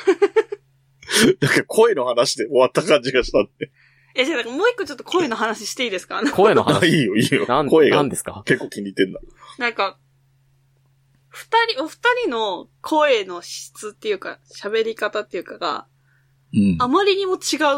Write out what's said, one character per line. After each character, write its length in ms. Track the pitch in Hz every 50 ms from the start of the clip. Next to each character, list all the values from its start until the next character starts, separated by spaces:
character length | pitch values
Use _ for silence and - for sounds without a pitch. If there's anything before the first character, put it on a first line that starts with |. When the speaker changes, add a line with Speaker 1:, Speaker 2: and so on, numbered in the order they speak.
| - - 359 - 403 - - 440 427 - - - _ _ _ _ _ _ _ _ - - - - 226 - - -
Speaker 1:
な 80 | - 135
ん 20 |
か 120 | - 123 -
声 300 | - - - 220 240 208
の 100 | 147 123
話 300 | 127 120 117 120 - -
で 100 | - 110 117
終 100 | 139 123
わ 80 | 131 123
っ 40 |
た 120 | - - 175
感 180 | 185 226 160
じ 100 | 120 135
が 120 | 139 127 117
し 80 | -
た 80 | - 139
ん 100 | 101 - _ -
で。 120 | - - _ _ _ _ _ _ _ _ -
Speaker 2:
え、 100 | - 262
じ 60 | 269
ゃ 40 | 339
あ 20 | 254
な 60 | 226
ん 20 |
か 60 | 226
も 120 | 240 285 381
う 40 | 480
一 60 | 480
個 100 | - 392
ち 60 | 277
ょ 40 | 294
っ 20 | 247
と 60 | -
声 240 | - - 339 349 269
の 80 | 226
話 300 | 208 233 220 220 220 220
し 100 | - -
て 80 | - 254
い 40 | 240
い 20 |
で 100 | 190 180
す 80 | - -
か？ 140 | - 196 220 277
Speaker 3:
声 220 | - - 190 214 185
の 100 | 127 107
話？ 200 | - 147 - -
Speaker 1:
あ、 20 |
い 40 | 160
い 140 | 160 165 135
よ、 120 | 104 95
い 100 | 117 -
い 100 | 123 -
よ。 100 | 123 - -
Speaker 3:
な 140 | 123 139
ん-、 60 | 156 135
Speaker 1:
声 200 | - 160 156 120
が 80 | - -
Speaker 3:
な 60 | 147
ん 60 | 135
で 60 | 101
す 80 | - -
か？ 200 | - - 104 104
Speaker 1:
結 140 | - 135 117
構 100 | - -
気 80 | - -
に 60 | 101
入 80 | 98
っ 20 | 95
て 120 | - 98
ん 80 | 95 -
だ。 60 | - - - - _ - - - -
Speaker 2:
な 120 | 254 240
ん 40 | 226
か、 240 | - 202 190 - _ _ _ _ _ _ _ _ _ _ _ _ _ _ _ _ _ _ _ _ _ _ _ _ _ _ _
二 280 | - - - - - 453 466 466 440
人、 100 | 254 294
お 40 | 311
二 120 | - - - 480 494 508 494
人 60 | 349
の 360 | 254 233 220 208 185 165 - _ _ _
声 440 | - - 320 302 302 294 262 220 202
の 160 | 190 180 175
質 480 | 175 - - - - - - - - 214
っ 20 | 208
て 160 | _ - 220
い 40 | 208
う 60 | 190
か、 200 | - 175 160 - _ _ -
喋 280 | - - 202 214 220 226
り 120 | 226 220
方 260 | - - - - 214
っ 60 | 208 _
て 100 | - 185
い 40 |
う 20 | 165
か 140 | - - -
が、 300 | - 165 139 - - _ _ _ _ _ _ _ _ _ _ _ _ _ -
Speaker 1:
う 40 | 113
ん。 200 | 101 98 90 82
Speaker 2:
あ 80 | - 247
ま 160 | 262 349 403
り 120 | 403 392
に 100 | 392 392
も 100 | 370 370
違 220 | - - - - 277 311 294 277